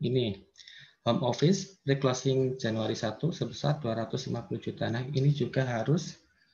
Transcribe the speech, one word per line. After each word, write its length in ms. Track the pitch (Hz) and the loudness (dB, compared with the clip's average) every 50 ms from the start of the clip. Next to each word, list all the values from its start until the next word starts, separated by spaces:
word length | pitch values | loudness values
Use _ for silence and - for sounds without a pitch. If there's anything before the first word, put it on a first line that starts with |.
Ini. 400 | - 117 127 127 120 107 98 - - _ _ - - - - - - - _ _ - | -2 0 2 2 2 0 -2 -6 -10 _ _ -20 -20 -20 -20 -20 -20 -20 _ _ 0
Home 160 | 117 117 - | 0 2 2
office 600 | 127 120 113 - 143 165 202 - - - - _ - | 2 0 2 4 4 4 4 4 0 -6 -14 _ 0
reclosing 720 | 135 139 139 139 131 131 - - 139 131 131 131 127 127 | 0 2 2 2 2 2 2 2 2 2 2 2 0 0
Januari 400 | - - 113 110 113 110 110 113 | -2 -2 -2 0 0 0 -2 -2
satu 320 | - - 107 - - - 165 | -2 -2 -4 -2 -2 -2 -2
sebesar 480 | 175 - - 113 - - - 143 147 - | -2 -2 -4 -6 -4 -2 -2 0 0 0
dua 140 | - 117 | -2 -2
ratus 340 | 110 113 113 - - - - | -2 -2 -4 -4 -4 -4 -4
lima 160 | 123 120 120 | -4 -6 -6
puluh 160 | 117 - - 117 | -4 -6 -6 -6
juta. 300 | - - - - 110 107 | -6 -6 -6 -4 -2 -2
Nah, 160 | 113 120 127 | -2 -2 -4
ini 260 | 139 147 131 135 147 143 | -2 0 2 2 4 2
juga 260 | - 123 - - 131 131 127 | 2 0 0 0 0 0 0
harus 480 | 123 113 113 135 151 185 - - - - _ _ _ _ _ _ | 0 -2 0 2 2 0 0 -4 -10 -16 _ _ _ _ _ _